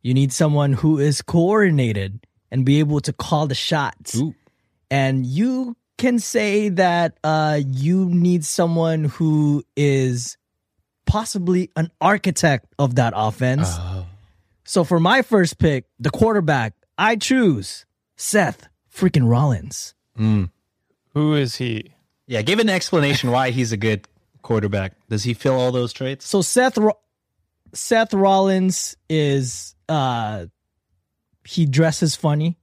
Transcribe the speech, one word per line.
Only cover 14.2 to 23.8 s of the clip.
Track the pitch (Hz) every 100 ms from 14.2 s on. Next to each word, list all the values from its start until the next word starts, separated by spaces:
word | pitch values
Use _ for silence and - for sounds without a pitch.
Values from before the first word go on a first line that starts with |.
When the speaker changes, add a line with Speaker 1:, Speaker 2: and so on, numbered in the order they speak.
| _ _ _ _
Speaker 1:
So | - 190
for | 160 170
my | 170 262
first | - 214 170 -
pick, | 160 135 - _
the | 123
quarterback, | - 220 208 160 139 110 - _ -
I | 208 233
choose | - 262 214 120 95 - _ _ _ _
Seth | - 208 180 - - _ _
freaking | - 185 151 120
Rollins. | 120 147 104 - - - _ _ -
Speaker 2:
Mm. | 110 107 90 _ _ _ _ _ _
Speaker 3:
Who | 147 151
is | 151 127 -
he? | 123 107 - _ _ _ -
Speaker 2:
Yeah, | 117
give | 110 208
an | 220
explanation | 185 - 170 143 135 123
why | 123 131
he's | 123 117
a |
good | 110